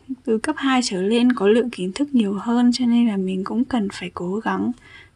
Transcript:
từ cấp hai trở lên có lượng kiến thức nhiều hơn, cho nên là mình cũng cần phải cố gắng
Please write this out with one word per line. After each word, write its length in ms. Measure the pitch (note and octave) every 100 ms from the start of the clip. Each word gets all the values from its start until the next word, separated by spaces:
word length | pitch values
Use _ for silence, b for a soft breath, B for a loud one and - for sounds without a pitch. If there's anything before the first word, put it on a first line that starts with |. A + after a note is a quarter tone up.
| - C4
từ 140 | - A3
cấp 180 | - D4
hai 220 | C4+ B3+
trở 180 | B3 F#3
lên 300 | F#3+ A#3 B3
có 160 | A#3+ G3
lượng 220 | A#3 A#3+
kiến 220 | G#3+ F#3
thức 220 | F#3+ C#4+
nhiều 200 | C4 G3
hơn, 360 | G3 G#3+ A#3+ B3
cho 140 | A#3+ A#3+
nên 220 | A#3 A#3
là 80 | G3
mình 280 | F#3 F#3+
cũng 200 | G3 G#3+
cần 240 | C4+ B3 G3
phải 180 | - F3+
cố 220 | - F3+ G3+
gắng 360 | G#3 F#3+ G#3+ B3 B B B